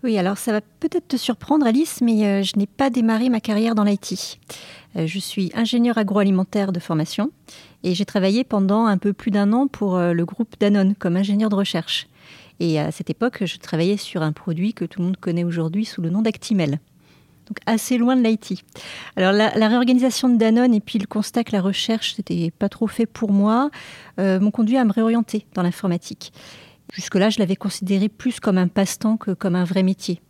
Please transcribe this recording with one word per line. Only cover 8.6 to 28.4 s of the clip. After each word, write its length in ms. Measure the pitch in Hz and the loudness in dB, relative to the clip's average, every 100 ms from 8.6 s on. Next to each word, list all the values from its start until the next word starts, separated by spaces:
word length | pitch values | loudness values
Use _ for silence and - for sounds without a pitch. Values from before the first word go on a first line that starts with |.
| 190 208 | 2 2
un 140 | 226 196 | 2 2
peu 160 | 202 | 0
plus 180 | 202 - | -2 -2
d'un 200 | 202 202 | 0 2
an 140 | 226 277 | 2 0
pour, 300 | - 202 180 | -2 -2 0
euh, 160 | 175 | 2
le 120 | 170 | 0
groupe 300 | 170 - 226 - | -2 -4 -8 0
Danone 340 | 208 208 190 | 2 4 2
comme 220 | 202 185 175 | 2 0 0
ingénieure 320 | 196 202 220 | 0 0 2
de 80 | 202 | 0
recherche. 500 | 196 170 - - - _ - - - _ | 0 -2 -4 -8 -8 _ -20 -20 -20 _
Et 180 | 170 156 | -2 0
à 140 | 156 | -2
cette 180 | - - | -4 -8
époque, 320 | - 240 - 180 | -2 -4 -2 -6
je 100 | - | -6
travaillais 400 | - 160 170 202 | -6 -2 0 0
sur 260 | - 180 | -4 -4
un 100 | 156 | -2
produit 420 | 151 - 160 196 | -4 -6 -2 -2
que 100 | - | -4
tout 160 | 175 - | -8 -4
le 60 | 175 | -4
monde 100 | 185 | -2
connaît 280 | - 170 | -4 -2
aujourd'hui 420 | 175 170 160 180 220 | -2 -2 -2 -2 -4
sous 160 | - | -4
le 80 | 165 | -2
nom 120 | 185 | 0
d'Actimel. 560 | 220 - - 202 156 147 _ _ _ _ _ _ _ | -2 -4 -2 0 0 -2 _ _ _ _ _ _ _
Donc 80 | 208 | -10
assez 320 | - 226 - 247 | -2 -2 0 0
loin 200 | 240 262 | 2 4
de 60 | |
l'I 160 | 233 220 | 2 0
T. 200 | - 185 - - - - - - | -2 -10 -10 -20 -18 -16 -12 0
Alors 160 | 185 | 2
la, 240 | 202 214 - | 4 2 4
la 120 | 220 | 2
réorganisation 600 | 240 247 254 254 - 254 | 4 4 4 2 2 2
de 80 | 240 | 4
Danone 380 | 220 226 254 | 4 4 4
et 60 | 220 | 2
puis 180 | - 226 | 0 -4
le 80 | - | -2
constat 360 | 208 208 - | -4 -2 -2
que 100 | 233 | 0
la 100 | 208 | 0
recherche 540 | 185 196 - 220 - - | 0 -2 -2 -2 -2 -8
n'était 340 | 190 175 165 - | -4 -2 -2 -2
pas 120 | 202 | -4
trop 180 | - 220 | -2 -4
fait 200 | - 226 | 0 -4
pour 260 | - 220 | -2 0
moi, 380 | 202 208 226 294 - - - - - | 2 4 2 0 -4 -20 -20 -16 -2
euh, 180 | 190 190 | 0 2
m'ont 140 | 208 | 2
conduit 240 | 208 214 262 | 2 2 4
à 80 | |
me 80 | 233 | 2
réorienter 540 | 202 226 233 220 214 - | 2 2 2 0 -4 -6
dans 80 | - | -2
l'informatique. 720 | 175 - 196 170 - - - - - - - _ - | -2 0 -2 -2 -6 -16 -16 -20 -20 -20 -20 _ -16
Jusque-là, 380 | - - 196 202 | -12 -4 0 2
je 100 | 214 | 2
l'avais 160 | 190 190 | 0 0
considéré 520 | 202 - 185 196 208 | -4 -6 -2 0 0
plus 300 | _ 262 | _ -6
comme 200 | - | -2